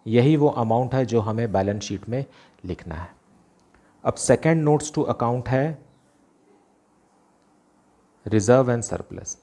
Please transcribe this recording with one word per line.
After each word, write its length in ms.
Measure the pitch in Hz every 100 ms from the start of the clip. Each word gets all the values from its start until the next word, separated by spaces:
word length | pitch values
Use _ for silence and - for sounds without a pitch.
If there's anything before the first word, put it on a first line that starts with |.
| -
यही 300 | 117 135 156
वो 120 | 147
अमाउंट 460 | 123 113 117 127
है 120 | 131 120
जो 140 | 113
हमें 320 | 107 110 117
बैलेंस 300 | 95 98 104
शीट 260 | - 95 107
में 160 | 123 139 - - _
लिखना 300 | 90 85 85
है। 140 | 82 87 _ _ _ _ _ _ _ _ _
अब 100 | -
second 540 | - - 160 160 165 147
notes 260 | 147 -
to 140 | 151 139
account 400 | - 120 123 117
है 300 | 131 151 151 - _ _ _ _ _ _ _ _ _ _ _ _ _ _ _ _ _ _ _ _ _ _ _ -
reserve 400 | 107 98 127 123
and 240 | 120 -
surplus। 440 | 90 - 95 - -